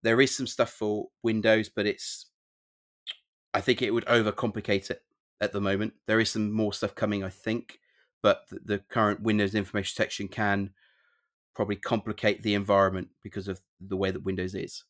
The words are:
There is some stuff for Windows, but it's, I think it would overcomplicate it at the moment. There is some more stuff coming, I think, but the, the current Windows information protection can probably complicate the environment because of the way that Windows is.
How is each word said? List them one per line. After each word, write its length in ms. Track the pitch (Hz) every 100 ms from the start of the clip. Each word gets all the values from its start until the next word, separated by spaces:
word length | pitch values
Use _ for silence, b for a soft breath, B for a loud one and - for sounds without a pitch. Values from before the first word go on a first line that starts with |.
There 180 | 113 113
is 140 | 135 -
some 100 | 127
stuff 240 | - 117
for 380 | - 107 107 - _
Windows, 440 | 113 113 110 110 104
but 200 | - 104
it's, 400 | 98 - - - _ _ _ _ _ _ _ - - _ _ _ 101
I 60 |
think 200 | 95 120
it 100 | 120
would 140 | 117 -
overcomplicate 840 | 117 107 101 117 107 101 101 -
it 140 | - _ _ _ _
at 120 | 104
the 100 | 101
moment. 320 | 101 98 110 - -
There 120 | 110
is 120 | 113
some 200 | - 104
more 220 | 107 107
stuff 220 | - 107 -
coming, 280 | 107 104
I 60 | 95
think, 500 | - - 113 - - _ _ _ _
but 260 | 107 98 _
the, 100 | - -
the 140 | 101
current 420 | _ - 107 104
Windows 340 | 110 107 101 104
information 380 | 98 107 95 -
protection 320 | 110 - 101
can 440 | - 107 101 98 _ _ _ _ _ _ _ _ -
probably 200 | 104 101
complicate 680 | - 113 107 104 110 101
the 140 | 107 101
environment 540 | 98 101 98 92 - _
because 260 | 101 101 98
of 140 | 92 _ _
the 180 | 95 95
way 120 | 95
that 140 | 90
Windows 320 | 73 98 92 95
is. 300 | 101 - _